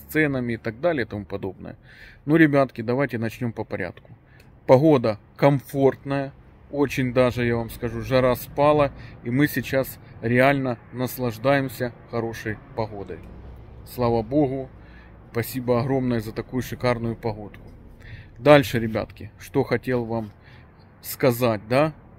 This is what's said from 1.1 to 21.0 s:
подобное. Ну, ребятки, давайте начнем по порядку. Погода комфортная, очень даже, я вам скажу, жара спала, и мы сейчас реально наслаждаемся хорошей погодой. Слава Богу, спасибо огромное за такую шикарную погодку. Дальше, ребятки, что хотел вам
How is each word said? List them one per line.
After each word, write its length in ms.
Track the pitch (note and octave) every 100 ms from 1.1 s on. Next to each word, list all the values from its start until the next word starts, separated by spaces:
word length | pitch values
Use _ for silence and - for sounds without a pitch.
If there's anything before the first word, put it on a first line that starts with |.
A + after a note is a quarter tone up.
| G#2 F#2+
подобное. 500 | G2 F#2+ - E2+ - - - - -
Ну, 120 | - D#3+
ребятки, 440 | D#3 C#3 C3+ -
давайте 380 | A2+ B2 C#3+ A2+
начнем 340 | A2+ - A#2+
по 120 | A2+
порядку. 520 | G#2+ G#2 F2 - - - _ - - - -
Погода 520 | C3 D#3+ C#3+ A2+ G#2 - -
комфортная, 960 | C#3 C#3+ - C#3+ C3+ - C#3 C#3 C#3 - - - -
очень 420 | C#3+ C#3 - B2+
даже, 320 | A#2+ B2+ A#2+
я 100 | A#2+
вам 160 | A#2 A2+
скажу, 300 | - A#2+ A2+
жара 340 | A2 C3 B2+
спала, 560 | A#2+ - - D3 D3+ C#3 - - -
и 80 | A#2+
мы 160 | B2+ D3
сейчас 540 | C#3 A#2 C3+ C3 - - -
реально 540 | A#2 B2 C3 C#3 C3 A#2 -
наслаждаемся 1000 | A#2+ B2+ - B2 A2 C3+ C#3 C3+ - B2 - -
хорошей 460 | A#2 A2+ A2 A2+ G#2 -
погодой. 440 | - G#2+ G#2 F#2+ E2 - - - - - - -
Слава 360 | - A#2+ A#2
Богу, 460 | A2 C#3+ C#3 C3+ C3 - - - - - -
спасибо 500 | A#2 A2+ C3 B2 A#2+
огромное 380 | A#2+ C3+ B2+ A#2+
за 140 | G#2+
такую 300 | A2 - B2+
шикарную 520 | - A#2 B2 A#2 A#2
погодку. 480 | A2 A#2 G#2+ G2+ - - - - - - - - -
Дальше, 400 | B2 D3 C3 A#2+
ребятки, 500 | A2+ G#2+ G2+ - G2 -
что 240 | - C#3+
хотел 420 | B2 A#2+ - B2
вам 280 | A2+ A2+ G#2+ - - - - - - -